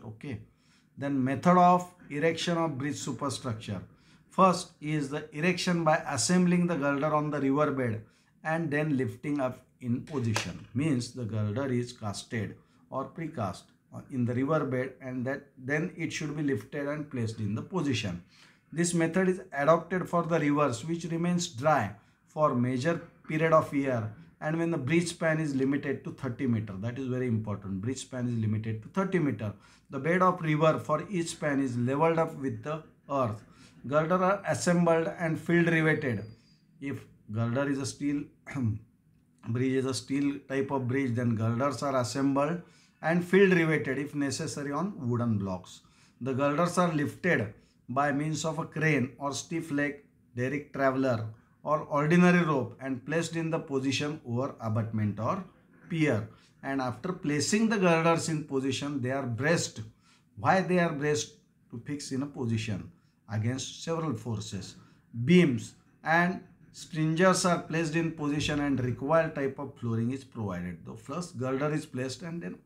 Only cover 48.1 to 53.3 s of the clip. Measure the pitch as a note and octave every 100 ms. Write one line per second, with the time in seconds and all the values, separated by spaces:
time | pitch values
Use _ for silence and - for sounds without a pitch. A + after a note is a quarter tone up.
48.1 | C#3 D#3 D#3 E3 D#3 D#3 D#3 D#3 C#3 B2+
49.1 | - C#3 C3 - E3 - C#3+ C#3+ C#3 -
50.1 | _ _ A#2 B2+ C#3+ - C#3 C3+ C3 C3
51.1 | A2+ G#2+ - _ _ C#3+ D3+ - D3 D3+
52.1 | F3 F3 F3 D#3 C#3+ A2 - C3+ B2 C3+
53.1 | D#3+ E3